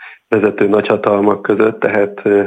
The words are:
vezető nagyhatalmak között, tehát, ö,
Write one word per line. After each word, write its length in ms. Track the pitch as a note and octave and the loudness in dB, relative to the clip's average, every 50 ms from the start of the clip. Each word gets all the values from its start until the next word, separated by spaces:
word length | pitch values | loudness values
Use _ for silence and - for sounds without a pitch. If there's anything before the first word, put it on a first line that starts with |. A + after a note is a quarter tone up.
| - - - - _ _ | -14 -20 -20 -20 _ _
vezető 400 | A#2 G#2+ G2 G#2 G2 - G#2 G2 | 0 0 0 0 0 0 0 2
nagyhatalmak 720 | G#2 G#2 G2+ - A2 G2+ - G#2+ G#2 G2+ G2+ G#2 G2+ G2+ - | 2 0 0 0 -2 0 0 0 0 2 2 0 0 0 -2
között, 380 | - G#2 G#2 A2 A2 A2 - | -2 0 0 0 0 0 -2
tehát, 400 | - G#2+ G#2 G#2 G2+ G2+ G2+ - - | -4 -2 0 0 -2 -2 -4 -4 -2
ö, 220 | G#2 G2+ G2+ G2+ | 0 2 2 0